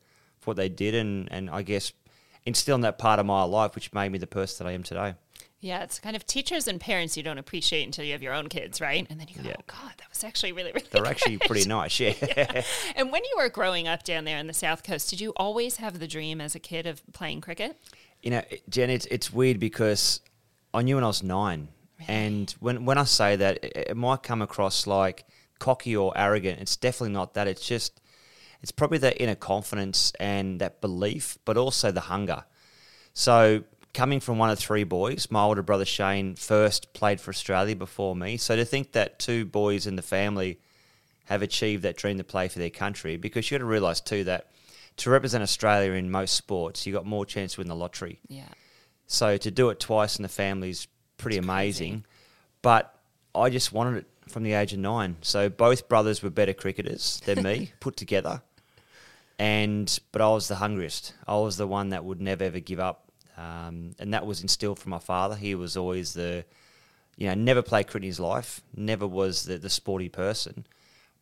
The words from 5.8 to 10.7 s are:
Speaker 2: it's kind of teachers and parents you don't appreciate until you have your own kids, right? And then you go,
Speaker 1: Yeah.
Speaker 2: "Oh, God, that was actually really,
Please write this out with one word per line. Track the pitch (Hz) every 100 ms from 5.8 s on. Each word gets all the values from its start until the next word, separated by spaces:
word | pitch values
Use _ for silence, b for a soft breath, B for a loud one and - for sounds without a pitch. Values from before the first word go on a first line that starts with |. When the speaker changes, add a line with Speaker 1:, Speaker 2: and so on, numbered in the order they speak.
Speaker 2:
it's | - -
kind | 208
of | 220
teachers | - 269 277 339 240
and | 185
parents | - 190 165 -
you |
don't | 151 139
appreciate | - 175 - 160
until | 135 147
you | 147
have | 143
your | 131
own | 139 147
kids, | 175 - -
right? | 147 160 185
And | 156
then | 151
you | -
go, | 131
Speaker 1:
Yeah. | -
Speaker 2:
"Oh, | -
God, | - 269 -
that | -
was | -
actually | 220 - 202
really, | 175 180